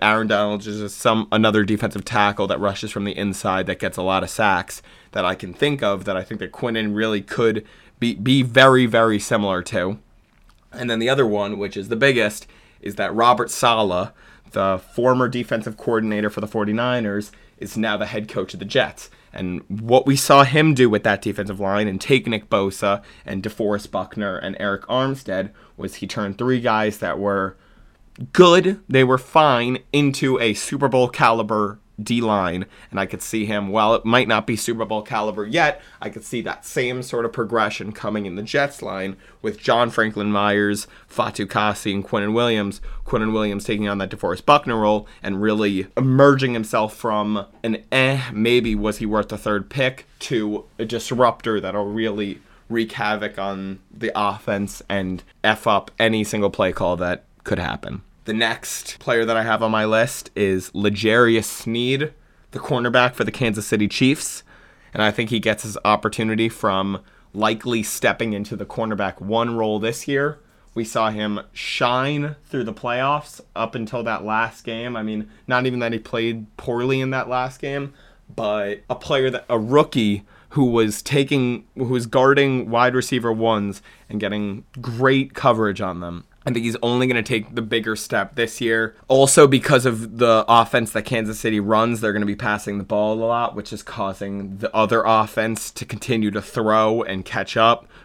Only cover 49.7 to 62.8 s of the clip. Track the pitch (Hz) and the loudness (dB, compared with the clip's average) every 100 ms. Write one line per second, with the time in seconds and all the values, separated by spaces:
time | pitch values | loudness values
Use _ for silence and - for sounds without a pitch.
49.7 | 139 131 131 - - - 120 104 104 - | -2 -2 -4 -16 -14 -4 -2 -2 -4 -8
50.7 | - 113 117 - 120 120 - 117 104 95 | -10 -6 -6 -4 2 2 2 -2 -2 -2
51.7 | 101 101 110 113 104 101 - _ _ - | -4 -4 -4 -4 -4 -6 -8 _ _ -6
52.7 | 117 110 - 107 107 104 - 98 98 95 | -4 -4 -2 -2 -2 -4 -6 -6 -6 -8
53.7 | 95 _ - 113 104 101 104 - 101 101 | -12 _ -8 -4 -2 -2 -2 -4 -4 -4
54.7 | - - 98 92 90 - _ 107 107 117 | -8 -6 -4 -4 -8 -12 _ 0 0 2
55.7 | 101 - - 113 110 104 107 98 - 92 | 0 0 0 0 0 -2 0 -2 0 -2
56.7 | - 87 87 87 87 _ _ - 143 78 | 0 -2 -2 -4 -6 _ _ -6 -4 -4
57.7 | - - - - _ - 110 113 117 - | -8 -10 -12 -14 _ -6 -2 -2 -4 -10
58.7 | - - - - 117 113 113 113 110 113 | -12 -12 -8 0 2 2 2 2 2 2
59.7 | 110 107 110 123 - - - 98 92 - | 2 2 2 2 -2 -8 -2 0 0 -4
60.7 | - 104 98 110 117 117 113 104 - 117 | -2 0 2 2 4 4 2 0 -8 -6
61.7 | 117 123 139 151 - _ _ _ - - | -4 -2 -2 -4 -10 _ _ _ -10 -4
62.7 | 127 | -2